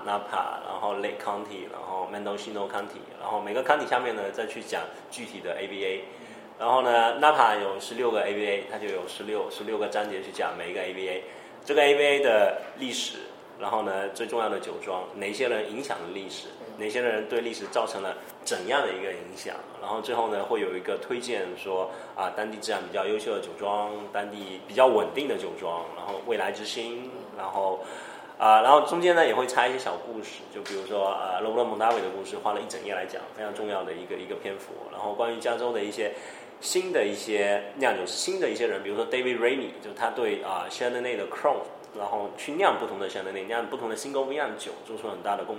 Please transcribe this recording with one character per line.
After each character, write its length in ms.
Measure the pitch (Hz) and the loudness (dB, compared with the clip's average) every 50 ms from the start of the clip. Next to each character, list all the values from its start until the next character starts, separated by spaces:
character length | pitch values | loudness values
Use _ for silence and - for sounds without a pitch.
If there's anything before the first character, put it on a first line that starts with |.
| - | -2
Napa， 560 | 101 101 101 101 - - 95 87 - - - - | -2 -2 -2 -2 -2 -2 0 0 0 -2 -6 -6
然 160 | 95 98 92 | -6 -6 -2
后 140 | 104 104 101 | -2 -2 0
Lake 220 | 98 101 104 - - - | 0 -2 -2 -4 -4 -4
County， 420 | 110 101 101 104 104 104 95 87 - | -4 -4 -4 -4 -8 -10 -10 -10 -10
然 100 | - - - 92 | -10 -10 -8 -6
后 220 | 95 95 92 92 | -4 -4 -4 -4
Mendocino 560 | 98 104 104 101 101 101 - 110 107 104 98 98 | -4 -6 -4 -4 -4 -4 -6 -6 -4 -4 -4 -2
County， 340 | 104 104 98 - - - - - - - | -2 -4 -6 -6 -8 -12 -14 -14 -12 -8
然 100 | - 98 | -4 -2
后 100 | 107 104 | -2 -2
每 140 | 104 101 104 | -2 -2 0
个 100 | 127 131 | 0 4
county 240 | 151 151 151 135 - | 4 4 4 2 2
下 120 | 135 123 | 0 0
面 160 | 127 120 113 | 0 0 -2
呢， 80 | 107 101 98 | -2 -2 -4
再 160 | 98 - 113 107 | -4 -4 -4 -6
去 140 | - 120 | -6 -8
讲 200 | 107 - - 87 80 80 - - - - | -8 -6 -4 -4 -4 -6 -10 -14 -16 -14
具 140 | - - 120 | -12 -12 -12
体 140 | - 104 95 | -10 -10 -10
的 160 | 85 87 85 87 | -6 -6 -6 -4
A 80 | 98 98 | -6 -6
B 180 | 101 98 98 | -6 -4 -2
A。 180 | 95 95 - - - - - - - - - - - - - | -2 -2 -4 -6 -10 -14 -14 -16 -16 -16 -16 -18 -16 -8 -2
然 80 | 110 117 | 2 4
后 140 | 123 131 | 6 6
呢， 380 | 123 123 120 117 117 117 117 123 | 6 8 8 8 8 6 6 6
Napa 400 | 147 151 151 143 123 113 107 104 | 8 8 10 10 8 8 8 4
有 180 | 101 98 98 98 | 2 0 -2 -4
十 140 | - - 117 | -6 -6 -4
六 160 | 117 127 117 | 0 0 2
个 160 | 110 104 95 | 4 2 2
A 80 | 98 101 | 2 0
B 140 | 104 104 104 | 0 0 0
A， 160 | 98 98 95 - | 0 0 -2 -4
它 80 | 107 107 | -6 -6
就 80 | 104 101 | -4 -4
有 200 | 98 92 90 92 | -4 -4 -4 -6
十 160 | - - 107 | -8 -8 -6
六， 240 | 104 107 104 95 - | -2 -2 -2 -2 -2
十 120 | - - 107 | -4 -8 -6
六 140 | 104 110 104 | -4 -2 -2
个 100 | 104 101 | 0 0
章 200 | 101 107 104 104 | 0 0 -2 -2
节 140 | 98 95 95 | -2 -6 -6
去 80 | 95 | -6
讲 260 | 90 - 95 82 85 85 | -4 -2 -2 -2 -2 -4
每 140 | 85 87 | -6 -6
一 20 | 90 | -4
个 80 | 101 | -4
A 100 | 92 92 | -4 -4
B 160 | 95 92 95 92 | -4 -4 -4 -4
A， 160 | 90 92 - - - - - - - - - | -4 -4 -6 -8 -14 -16 -16 -18 -18 -10 -4
这 120 | - 143 | 2 4
个 80 | 151 143 | 6 8
A 100 | 143 143 | 8 8
B 100 | 143 147 | 8 8
A 160 | 143 143 143 | 6 6 6
的 360 | 139 127 110 107 101 95 - - - - - - | 6 6 8 8 8 6 4 2 -4 -8 -8 -6
历 120 | 135 127 | -6 -4
史， 260 | 113 - - - - - - - - - - - - - | -4 -4 -4 -4 -6 -8 -10 -12 -14 -16 -18 -18 -12 -6
然 100 | 101 101 | -4 0
后 140 | 107 110 104 | 0 2 2
呢， 260 | 98 95 95 98 98 95 | 2 0 0 -2 -2 -4
最 100 | - 117 | -4 -4
重 140 | 107 117 117 | -2 0 0
要 100 | 110 107 | 0 0
的 100 | 101 95 | 0 -2
酒 120 | - 90 85 87 - | -4 -6 -8 -8 -6
庄， 200 | 104 95 90 90 87 - | -4 -4 -4 -4 -6 -6
哪 180 | 101 98 101 | -6 -4 -4
些 160 | 104 - 131 120 | 0 0 2 2
人 240 | 117 107 107 104 | 2 2 0 -2
影 120 | 104 120 139 | -4 -6 -4
响 120 | - 107 90 | -4 -6 -6
了 60 | 85 85 90 | -6 -8 -8
历 120 | 98 98 90 | -8 -8 -8
史， 200 | 90 - - - - - - - - - | -10 -10 -12 -12 -14 -14 -14 -14 -10 -6
哪 100 | 107 107 | -4 -2
些 100 | 104 123 | 0 0
人 300 | 123 120 110 107 98 - | 2 2 2 2 0 0
对 120 | 123 117 | 0 -2
历 120 | 117 117 110 | 0 -2 -4
史 120 | - 101 98 | -6 -6 -2
造 180 | - 120 113 | 0 0 0
成 160 | 107 - 98 | 0 -2 -4
了 140 | 95 92 90 - - - - - - | -4 -4 -6 -8 -10 -16 -16 -12 -6
怎 240 | - 117 92 90 98 | -4 -4 -4 -2 0
样 120 | 131 143 | 2 2
的 100 | 127 104 | 2 0
一 120 | 95 92 95 | -2 -4 -4
个 80 | 95 | -6
影 80 | 90 85 87 90 95 | -6 -6 -8 -12 -12
响， 180 | 92 - 95 90 - - - - - | -12 -10 -10 -10 -10 -10 -12 -14 -10
然 80 | 104 98 | -6 -4
后 140 | 107 110 | -4 -4
最 140 | 107 120 120 | -2 -2 0
后 140 | 117 117 110 | 2 2 2
呢， 140 | 107 101 101 | 0 0 0
会 140 | - 120 107 | 0 0 0
有 160 | 101 92 92 | 0 0 -2
一 40 | 92 | -2
个 180 | 90 - 98 95 | -2 -2 -4 -2
推 220 | - - 123 123 | -2 -4 -4 -4
荐 260 | 120 120 120 104 95 90 90 | -2 -2 -2 -2 -2 -4 -6
说， 360 | 90 - 98 95 92 92 - - - - - - | -6 -4 -2 0 0 0 -2 -4 -8 -12 -10 -6
啊， 180 | 95 95 92 - | -2 -2 -2 -2
当 160 | 107 107 107 | -2 -4 -4
地 60 | 110 107 | -4 -6
质 140 | - 110 | -4 -2
量 100 | 107 95 | -2 -2
比 100 | 92 87 | -2 -4
较 140 | 95 101 95 | -2 -2 0
优 140 | 98 107 107 | 2 0 0
秀 160 | 104 120 107 | 0 0 -2
的 40 | 98 | -2
酒 100 | 90 87 82 - | -4 -6 -6 -4
庄， 320 | 101 101 101 104 104 104 107 104 101 101 | -2 0 0 0 0 -2 -4 -6 -8 -6
当 160 | - 104 104 104 | -4 -4 -4 -4
地 280 | 104 104 101 95 95 92 - - | -6 -8 -8 -10 -10 -12 -12 -2
比 60 | 101 | 4
较 140 | 113 131 131 | 8 8 8
稳 180 | 117 - - - - | 8 8 4 2 0
定 140 | 135 147 135 | -2 -2 0
的 100 | 110 95 | 0 -2
酒 120 | 95 87 82 80 | -2 -6 -6 -4
庄， 260 | 92 85 85 85 82 80 80 | -4 -2 -2 -2 -2 -4 -8
然 120 | 87 87 95 | -8 -6 -6
后 120 | 98 95 - | -6 -4 -2
未 120 | 117 113 104 | 0 0 0
来 140 | 92 98 | 0 0
之 140 | 101 104 107 | -2 -4 -6
星， 460 | 104 - 123 113 117 120 120 127 131 127 123 - - - 104 | -6 -6 -4 -4 -6 -6 -8 -8 -8 -10 -10 -12 -12 -10 -8
然 80 | 95 | -6
后， 400 | 95 95 101 98 95 95 92 - - - - - - - - - - - - | -4 0 0 2 2 0 -2 -4 -8 -10 -10 -12 -12 -12 -14 -14 -12 -2 4
啊， 220 | - 110 110 110 | 8 10 10 10
然 100 | 113 127 | 12 12
后 100 | 143 151 | 10 10
中 180 | 147 151 175 170 | 10 8 2 4
间 160 | 175 180 175 | 6 6 8
呢， 80 | 170 160 127 | 8 8 6
也 80 | 110 | 6
会 100 | 117 127 | 4 2
插 220 | 127 123 - 120 127 | 2 4 4 4 4
一 60 | 127 | 2
些 40 | 131 | 0
小 180 | - - 87 87 - - | -2 -4 -4 -6 -6 -8
故 160 | 117 110 101 | -8 -8 -10
事， 180 | - - - - - | -10 -12 -14 -14 -12
就 80 | - 101 | -12 -10
比 120 | 95 95 101 | -8 -6 -6
如 140 | 98 95 95 | -6 -4 -2
说， 280 | 104 101 98 98 98 - | 0 2 2 2 2 0
呃， 180 | - 95 92 90 | 0 -2 -2 0
罗 100 | 101 110 | 0 2
伯 120 | 110 120 120 | 2 2 2
特 60 | 113 | 2
蒙 80 | 107 101 | 2 2
大 120 | 110 117 | 4 4
维 80 | 120 110 | 4 4
的 120 | 95 92 92 98 | 2 -2 -4 -4
故 80 | 95 | -6
事， 100 | - 104 95 | -6 -6 -2
花 160 | - 107 104 | 0 0 0
了 60 | 101 | 0
一 60 | - - | -2 -6
整 160 | 95 92 90 | -6 -8 -6
页 120 | 101 98 | -4 -4
来 100 | 92 92 | -4 -4
讲， 160 | 92 - 92 - - - - | -4 -6 -8 -10 -10 -10 -8
非 60 | 107 | -8
常 100 | 104 98 | -6 -6
重 140 | - 107 104 | -4 -4 -2
要 140 | 101 95 92 | -2 -2 -2
的 100 | 90 90 | -4 -6
一 140 | 87 90 90 | -8 -8 -8
个， 80 | 98 | -8
一 100 | 90 92 | -6 -6
个 80 | 92 101 85 | -6 -8 -6
篇 200 | - 101 98 98 | -6 -6 -8 -8
幅。 160 | - - - - - - | -10 -12 -12 -12 -12 -10
然 80 | - 95 | -8 -6
后 140 | 104 104 104 | -4 -4 -2
关 180 | 101 117 117 | 0 0 0
于 60 | 117 113 | -2 -2
加 160 | 113 123 117 | -2 -2 -2
州 160 | 113 123 120 | 0 0 0
的 80 | 120 110 | 0 0
一 120 | 101 107 | -2 -2
些 220 | 104 110 107 101 85 - - - - - - - - - | -2 -2 -2 -2 -2 -6 -10 -12 -14 -14 -16 -16 -16 -10
新 320 | - - - 185 185 185 | -4 -2 0 0 2 2
的 140 | 175 143 107 | 4 4 4
一 80 | 104 101 | 4 2
些 500 | 101 - 113 107 104 101 101 101 101 101 - - | -2 -2 0 2 4 4 4 4 2 2 -2 -4
酿 200 | 143 131 123 107 | 0 2 2 2
酒 60 | 95 90 | 2 0
师， 80 | 90 - | -4 -4
新 260 | - - - 190 190 | -2 -2 -2 0 2
的 100 | 170 127 | 2 0
一 60 | 104 | 2
些 120 | 107 117 110 | 2 2 2
人， 140 | 101 98 | 2 0
比 80 | 98 98 | -2 -2
如 60 | 104 | 0
说 120 | 107 113 117 | 0 0 0
David 300 | 131 127 127 127 123 113 | 0 0 2 2 2 4
Rainey， 320 | 117 120 135 139 120 95 - - - | 4 4 4 2 -2 -4 -6 -10 -12
就 100 | 107 101 | -10 -6
他 140 | - 117 113 | -2 0 0
对， 320 | 113 - 120 107 101 - | 0 2 2 2 2 0
啊， 240 | - 95 95 90 87 90 | -2 -2 -2 -2 -2 -4
Chardonnay 440 | - - 127 123 123 123 123 123 120 | -4 -2 -2 0 0 0 -2 -2 -2
的 120 | 104 - - | -2 -4 -4
clone， 340 | - - - 147 135 107 101 - - - - - - | -4 2 2 2 4 2 0 -8 -12 -14 -16 -12 -8
然 120 | 107 101 101 | -6 -4 -2
后 240 | 110 107 101 101 - | -2 -2 -2 -4 -8
去 180 | - - - 143 | -8 -8 -6 0
酿 260 | 165 196 175 120 - | 4 4 4 4 4
不 80 | 120 - | 0 -4
同 100 | 98 98 | -4 -4
的 80 | 98 92 | -4 -4
Chardonnay， 380 | - 101 95 95 98 98 95 | -4 -4 -6 -6 -4 -6 -4
酿 220 | 98 113 117 117 - | -2 -2 -2 -2 -2
不 100 | 143 123 | -4 -4
同 100 | 120 113 | -4 -4
的 80 | 110 | -4
single 300 | 107 - 139 139 139 135 | -4 -6 -4 -2 -2 -2
vineyard 300 | 131 139 151 147 120 107 - | -2 -2 -2 -2 -4 -4 -6
酒， 140 | - 98 - - - | -10 -10 -12 -12 -12
做 140 | - 113 104 | -10 -10 -8
出 100 | - 110 | -6 -6
很 140 | 98 90 | -6 -4
大 140 | 87 101 101 | -2 -2 -2
的 80 | 101 - | 0 -2
贡 140 | - 110 | -4 -6